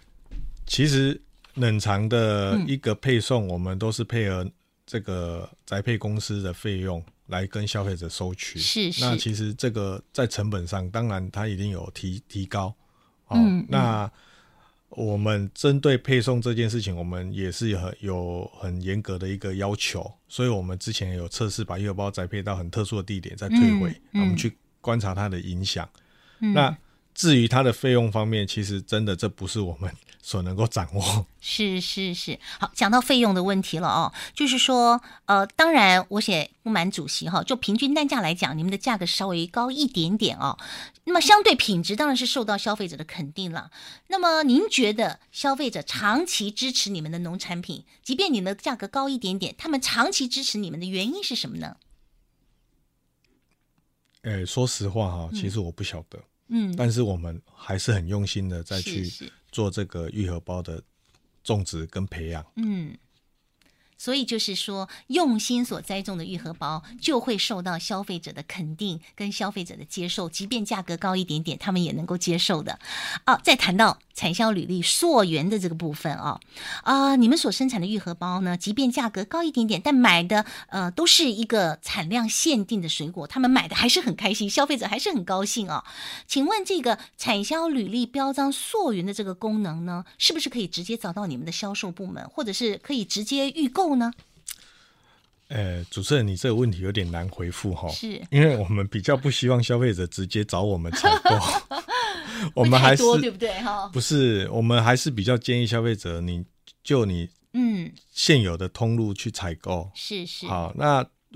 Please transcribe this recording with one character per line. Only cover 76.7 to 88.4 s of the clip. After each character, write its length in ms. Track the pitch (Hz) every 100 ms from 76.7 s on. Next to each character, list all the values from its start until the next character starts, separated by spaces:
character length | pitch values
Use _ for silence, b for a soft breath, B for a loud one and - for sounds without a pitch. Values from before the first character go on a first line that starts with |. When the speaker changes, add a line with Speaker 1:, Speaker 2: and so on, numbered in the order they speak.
| B
Speaker 2:
啊， 340 | - 269 277 269
你 100 | 226
们 120 | 330
所 120 | 240
生 160 | 196 262
产 140 | 233
的 60 | 180
玉 120 | 214
荷 160 | -
包 280 | 170 180 180
呢， 120 | 180
即 160 | 175 196
便 220 | 214 262
价 160 | 254 233
格 160 | 190
高 180 | 208 330
一 80 | 339
点 160 | 247 226
点， 140 | 254
但 120 | 294
买 280 | 269 240 170
的， 220 | 175 208 214 B B
呃， 220 | 196 175
都 160 | 175 339
是 260 | - 294
一 100 | 202
个 360 | 226 220 170 151
产 260 | - - 160
量 220 | 240 220
限 380 | - 330 254 196
定 160 | 214
的 80 | 165
水 200 | - 156
果， 160 | 180 147
他 140 | 262
们 100 | 254
买 160 | 262 -
的 80 |
还 140 | - 240
是 140 | 370
很 120 | 254
开 200 | 165 202
心， 140 | 208 202
消 180 | 294 285
费 100 | 277
者 100 | 190
还 120 | 226
是 120 | 415
很 140 | 294
高 180 | 175 190
兴 280 | 196 233 190
哦。 120 | 147 - B B B B
请 180 | 269
问 180 | 294 427 370
这 160 | 370
个 160 | 240 202 B -
产 260 | - 202
销 260 | 202 320 330
履 200 | 269 185
历 160 | 233
标 260 | 247 277 269
章 220 | 277